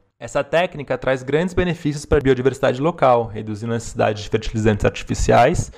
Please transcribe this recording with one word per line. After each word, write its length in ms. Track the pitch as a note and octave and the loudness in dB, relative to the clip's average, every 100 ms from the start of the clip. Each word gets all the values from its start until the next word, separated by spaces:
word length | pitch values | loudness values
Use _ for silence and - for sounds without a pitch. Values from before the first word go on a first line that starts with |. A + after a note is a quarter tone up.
| _ _ | _ _
Essa 240 | A#2+ C#3+ | -6 -4
técnica 540 | C#3+ D#3+ F3+ D#3 C3 B2+ | 0 0 0 -4 -6 -4
traz 260 | C3 C3+ | -2 -2
grandes 300 | B2+ D3 F3+ | 0 -2 0
benefícios 540 | F3+ F3+ E3 D3+ D3 - | -2 -2 -2 -4 -6 0
para 120 | D3+ | 2
a 40 | |
biodiversidade 580 | C3+ B2 B2+ B2 B2+ B2+ | 2 2 2 2 0 0
local, 460 | D#3 E3+ C3+ A#2+ A2+ | -2 2 4 4 2
reduzindo 460 | A2 G#2+ G#2 A#2 | -6 -8 -8 -4
a 20 | |
necessidade 480 | A#2 - - A2 G#2 | -6 -4 -2 0 0
de 60 | G2 | -4
fertilizantes 560 | A2 - A2+ G#2+ G#2 G2+ | -4 -2 0 2 2 0
artificiais 840 | - - A2+ - A2+ B2+ F3+ - | -2 -4 -2 2 4 4 2 -4